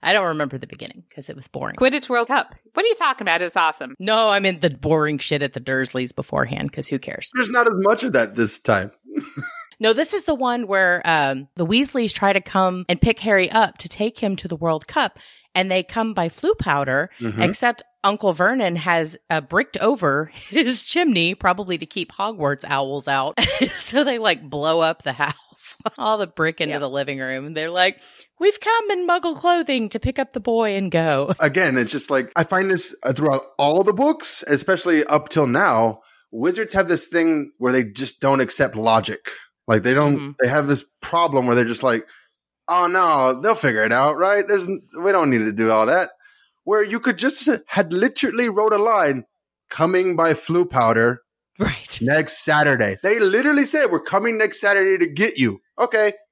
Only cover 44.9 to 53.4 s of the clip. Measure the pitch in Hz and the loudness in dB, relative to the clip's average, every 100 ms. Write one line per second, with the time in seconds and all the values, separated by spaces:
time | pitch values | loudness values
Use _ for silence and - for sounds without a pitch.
44.9 | - 180 190 156 123 110 104 113 110 110 | -4 0 2 4 2 0 0 2 4 4
45.9 | 165 185 - _ _ _ _ - 214 208 | 2 0 -8 _ _ _ _ -2 0 0
46.9 | 226 247 185 247 - - 262 - - 170 | -2 -2 0 -2 -2 0 -2 -2 -2 0
47.9 | 175 233 - 269 226 240 202 220 214 214 | 2 0 0 -2 0 0 2 2 2 2
48.9 | 214 160 135 113 _ _ _ _ - 160 | 2 2 0 -6 _ _ _ _ -2 0
49.9 | 185 185 165 165 156 - 170 175 135 117 | 2 0 0 0 0 0 0 2 2 4
50.9 | 113 117 123 _ _ _ _ 208 - - | 4 2 0 _ _ _ _ -4 -4 -6
51.9 | - 120 151 151 - - 151 147 131 107 | -4 0 0 0 -4 0 2 4 2 0
52.9 | 95 190 220 190 208 | 0 0 2 2 2